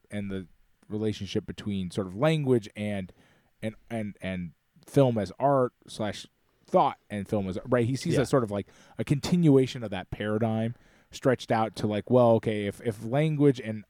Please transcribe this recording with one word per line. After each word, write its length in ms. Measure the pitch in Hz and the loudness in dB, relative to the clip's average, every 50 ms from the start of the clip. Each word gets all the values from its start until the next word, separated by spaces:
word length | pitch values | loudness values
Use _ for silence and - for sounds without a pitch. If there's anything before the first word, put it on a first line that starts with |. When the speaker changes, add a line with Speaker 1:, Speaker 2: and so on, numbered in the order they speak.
| _ _ | _ _
Speaker 1:
and 200 | 107 104 101 98 | -10 -10 -8 -6
the 160 | 98 95 92 - _ _ _ _ _ _ _ - | -8 -8 -10 -10 _ _ _ _ _ _ _ -10
relationship 580 | 104 107 110 107 101 - 101 92 - 107 92 | -6 -4 -2 -2 -4 -4 -6 -6 -4 -4 -6
between 440 | - 92 - - 107 101 98 92 87 | -6 -10 -10 -8 -6 -4 -4 -4 -4
sort 160 | - - 98 | -4 -6 -6
of 100 | 92 90 | -6 -4
language 520 | 104 139 156 165 156 143 131 127 117 101 107 - | -2 0 0 2 0 2 2 2 2 0 -2 -8
and, 380 | 107 104 104 104 98 92 - - _ _ _ _ _ _ _ _ _ - | -8 -6 -6 -4 -6 -8 -10 -12 _ _ _ _ _ _ _ _ _ -10
and, 140 | 110 110 - _ - | -10 -10 -12 _ -10
and, 260 | 117 113 107 104 92 _ | -8 -8 -8 -8 -10 _
and 320 | - 95 92 90 87 82 - _ _ _ _ _ _ | -8 -6 -6 -6 -6 -8 -10 _ _ _ _ _ _
film 320 | - - 143 135 127 120 110 | -2 2 4 4 4 2 0
as 120 | 98 90 95 - | -2 -4 -4 -2
art 340 | 127 143 139 135 127 - - _ _ | 0 2 2 2 2 0 -4 _ _
slash 400 | - - - 110 101 - - - - _ _ _ _ _ _ _ | -14 -10 -6 -6 -6 -6 -8 -12 -18 _ _ _ _ _ _ _
thought 300 | _ - 185 156 131 - - _ - | _ 2 2 2 2 0 -4 _ -10
and 180 | 104 104 98 - | -8 -8 -6 -2
film 200 | 110 104 98 95 | -2 -2 -2 -2
as, 100 | 90 104 - | -6 -8 -4
right? 200 | 120 131 123 117 | 0 0 2 2
He 100 | 110 135 | 0 -2
sees 180 | 127 - 170 151 | -2 -2 0 0
Speaker 2:
Yeah. 80 | 143 123 | 0 2
Speaker 1:
a 40 | |
sort 160 | - - 135 117 | 2 2 0 0
of, 80 | 101 | 0
like, 160 | 104 101 95 - - - - - _ - | -4 -6 -6 -8 -12 -20 -20 -14 _ -6
a 60 | 113 | -2
continuation 800 | - 151 143 - - 180 175 170 156 135 135 131 123 - 127 117 | -2 -2 -2 0 0 2 4 6 8 8 6 6 4 -2 -8 -10
of 60 | 101 | -8
that 200 | 98 92 - - | -8 -8 -8 -8
paradigm 640 | - - 104 104 107 110 117 110 110 110 113 113 117 - _ _ _ _ _ _ | -8 -6 -4 -2 0 0 0 0 0 0 -2 -2 -4 -8 _ _ _ _ _ _
stretched 420 | - - - 139 123 - - - 123 | -10 -4 0 0 0 0 0 0 0
out 240 | 113 113 110 - | 0 0 0 -2
to, 100 | - - | -4 -4
like, 240 | 107 104 104 - - | -2 -2 -2 0 4
well, 200 | 120 123 123 117 113 | 4 6 8 6 6
okay, 340 | 110 - 117 107 104 104 | 4 2 0 -4 -2 -4
if, 140 | 101 98 - - | -4 -6 -6 -6
if 220 | 117 104 107 113 | -6 -6 -6 -6
language 560 | 113 123 143 156 160 151 139 147 143 131 127 | -4 -2 0 0 0 2 4 4 4 4 2
and 240 | 110 110 110 107 101 _ | 0 -8 -8 -10 -10 _